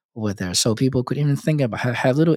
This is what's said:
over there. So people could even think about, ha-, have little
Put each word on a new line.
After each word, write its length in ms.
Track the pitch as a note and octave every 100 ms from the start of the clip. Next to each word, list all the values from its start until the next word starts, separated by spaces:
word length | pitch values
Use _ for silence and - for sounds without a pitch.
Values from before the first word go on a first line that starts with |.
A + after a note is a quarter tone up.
| _ A#2+
over 160 | G#2+
there. 220 | G2+ F#2
So 200 | F2 A#2
people 300 | A2 C3 B2+
could 140 | B2 -
even 180 | D3 C#3
think 240 | - D3+
about, 200 | B2 F#2
ha-, 120 | B2+
have 240 | A#2+ C3+ C3+
little 200 | E3